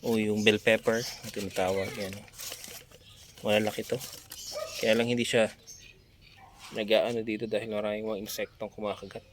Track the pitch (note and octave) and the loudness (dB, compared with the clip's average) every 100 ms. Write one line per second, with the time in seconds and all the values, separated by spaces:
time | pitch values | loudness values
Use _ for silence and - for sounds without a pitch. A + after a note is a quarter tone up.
0 | C3+ A2+ G#2+ G#2 G#2+ G#2 - A2 - A2+ | 2 2 2 4 6 6 6 4 4 0
1 | A#2+ - A#2 G#2 G2+ F#2+ F#2 G2 G2 A2 | -2 -10 -10 -8 -6 0 2 2 -2 -4
2 | G2 F#2+ - - - - - - - - | -8 -8 -14 -12 -12 -10 -14 -16 -18 -20
3 | - - - - - G#2 G#2+ - - - | -20 -20 -20 -8 2 4 2 -2 -4 -4
4 | - - - - - - - - A2+ A2 | -4 -14 -16 -14 -10 -8 -8 -2 2 4
5 | A#2 A#2+ A#2 B2 A2 - - - - - | 4 2 2 4 2 0 -20 -20 -20 -20
6 | _ _ - - - - - A2 G#2+ G#2+ | _ _ -20 -20 -20 -20 -10 -6 4 4
7 | G#2 A#2+ A2+ G#2+ A2 G#2+ A2+ G#2+ G#2 G#2+ | 4 0 -2 -4 0 -2 -2 -4 -2 -2
8 | A2 G#2 G#2+ - G#2 - G#2+ - G#2 F#2+ | -4 -4 -6 -6 -6 -6 -10 -6 -6 -6
9 | G2 A2+ - | -8 -14 -16